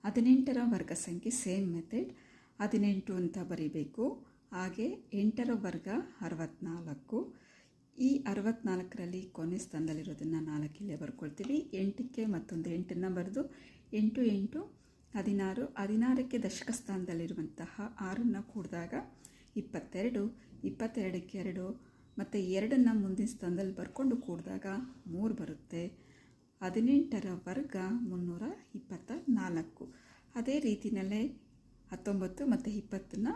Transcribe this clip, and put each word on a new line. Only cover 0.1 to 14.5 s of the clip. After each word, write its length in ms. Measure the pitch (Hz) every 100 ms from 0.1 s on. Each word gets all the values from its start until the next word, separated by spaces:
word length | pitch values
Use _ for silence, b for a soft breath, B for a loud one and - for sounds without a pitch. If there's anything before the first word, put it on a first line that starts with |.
| 233 233 262 262 247
ವರ್ಗ 280 | 240 190 165
ಸಂಖ್ಯೆ 380 | 170 - 175 220
ಸೇಮ್ 420 | 233 196 185 190
ಮೆಥಡ್, 400 | 170 165 226 381 B B B B -
ಹದಿನೆಂಟು 540 | 208 214 208 196 -
ಅಂತ 240 | 185 175 185
ಬರೀಬೇಕು. 680 | 175 165 151 156 143 - 262 466 B B _
ಹಾಗೆ 340 | 180 185 180 254 403 -
ಎಂಟರ 380 | 202 214 220 240
ವರ್ಗ 360 | 226 196 - - 233 - -
ಅರವತ್ನಾಲ್ಕು. 1120 | 170 160 160 - 165 170 160 143 - 226 392 B B B B B _ -
ಈ 180 | 262 277
ಅರವತ್ನಾಲ್ಕರಲ್ಲಿ 1040 | 196 202 208 233 202 185 185 - 175 185
ಕೊನೆ 360 | 190 - 165 180
ಸ್ಥಾನದಲ್ಲಿರೋದನ್ನ 760 | - 156 160 151 160 147 160 160
ನಾಲ್ಕು 360 | 156 151 151 -
ಇಲ್ಲೇ 160 | 202 156
ಬರ್ಕೊಳ್ತೀವಿ. 600 | 147 - 156 147 226 294 -
ಎಂಟಕ್ಕೆ 520 | 190 196 - 240 - 220
ಮತ್ತೊಂದು 440 | 170 - 165 165
ಎಂಟನ್ನ 440 | 170 180 175 185
ಬರೆದು 400 | 180 180 233 330 B B B B
ಎಂಟು, 300 | 214 214 240
ಎಂಟು, 380 | 233 202 202